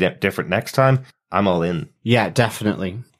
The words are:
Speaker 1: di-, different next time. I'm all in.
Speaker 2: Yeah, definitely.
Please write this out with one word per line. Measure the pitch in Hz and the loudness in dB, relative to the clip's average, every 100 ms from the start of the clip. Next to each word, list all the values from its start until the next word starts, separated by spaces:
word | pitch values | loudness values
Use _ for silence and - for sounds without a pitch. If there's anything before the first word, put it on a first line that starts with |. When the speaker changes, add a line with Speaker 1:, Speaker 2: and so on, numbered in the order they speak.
| 90 | -2
Speaker 1:
di-, | - | 0
different | 98 - 80 | -2 -2 -2
next | 98 - | -4 -2
time. | - 131 131 - _ _ | 2 4 2 -2 _ _
I'm | 92 101 | 0 2
all | 87 | 2
in. | 82 87 - _ | 0 -2 -6 _
Speaker 2:
Yeah, | - 120 101 | 0 2 2
definitely. | 104 113 - 107 95 95 101 - _ | 0 0 0 -4 -2 -6 -8 -14 _